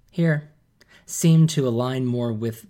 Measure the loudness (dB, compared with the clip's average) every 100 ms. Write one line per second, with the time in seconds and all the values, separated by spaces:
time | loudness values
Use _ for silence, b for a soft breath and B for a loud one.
0 | _ -4 -2 -2 -6 _ _ _ B B
1 | B -2 2 4 4 2 -2 -2 -2 -2
2 | -2 -2 -4 -4 -6 -8 -12